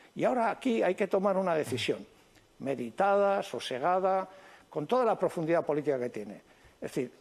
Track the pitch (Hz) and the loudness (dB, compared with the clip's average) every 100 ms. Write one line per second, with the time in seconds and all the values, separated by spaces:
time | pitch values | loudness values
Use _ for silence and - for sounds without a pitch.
0 | - - 202 254 226 - 262 226 180 190 | -14 -2 0 0 -2 -2 0 2 2 0
1 | 190 196 196 190 185 160 135 127 127 104 | 0 2 2 2 2 0 0 -2 -2 -4
2 | - _ _ - _ - 135 127 117 - | -6 _ _ -20 _ -10 -6 -4 -4 0
3 | 196 202 202 196 - 117 - 127 160 185 | 2 4 4 2 -2 -6 -6 -2 0 2
4 | 190 190 185 - - - - 156 151 254 | 2 0 -2 -10 -20 -20 -10 -6 0 2
5 | 233 185 175 180 160 170 160 151 143 135 | 2 2 0 0 2 2 2 0 0 0
6 | 120 110 104 90 - - - - - 151 | -2 -6 -10 -14 -18 -20 -20 -14 -8 -4
7 | 123 - | -4 -8